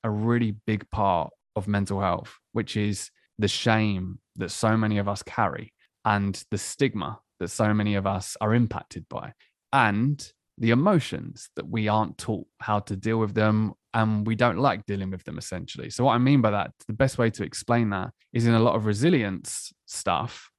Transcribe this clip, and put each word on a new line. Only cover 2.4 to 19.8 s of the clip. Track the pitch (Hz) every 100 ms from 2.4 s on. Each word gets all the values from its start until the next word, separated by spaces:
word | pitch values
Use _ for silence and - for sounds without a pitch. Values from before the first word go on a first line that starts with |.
| _
which | 117 101 110
is | 104 98 - _ _ -
the | 101
shame | - 120 110 107 92 92 95 _ -
that | 90
so | - 110 110
many | 107 104
of | 101
us | 98
carry | - - 101 - 107 _ _ _
and | 110 104 98 92 -
the | 101
stigma | - - 139 107 73 107 _ _
that | 87
so | - 107 107
many | 104
of | 101 95
us | 98 - -
are | 107 117
impacted | 117 - - - -
by, | - - - _ _ _
and | 135 110 101 131 143 - _ _ -
the | 113
emotions | 120 185 180 - - 80 - - -
that | -
we | 113 107
aren't | 107 104 -
taught | - 101 98 _
how | - 104
to | - 95
deal | 110 113
with | 107 110
them, | 107 107 107 - _
and | 117 110 107 104
we | 110
don't | 123 95
like | 135 104 101
dealing | 101 95
with | 92 -
them, | 76
essentially. | - 90 87 - -
So | -
what | 131
I | 117
mean | 127 143
by | 110
that, | 101 87 _ -
the |
best | 107 135 -
way | 117
to | -
explain | 101 - - 120 110
that | 98 92 _ _
is | 120 117
in | 113
a |
lot | 113 110
of | 107
resilience | 104 156 156 104 92 - - - _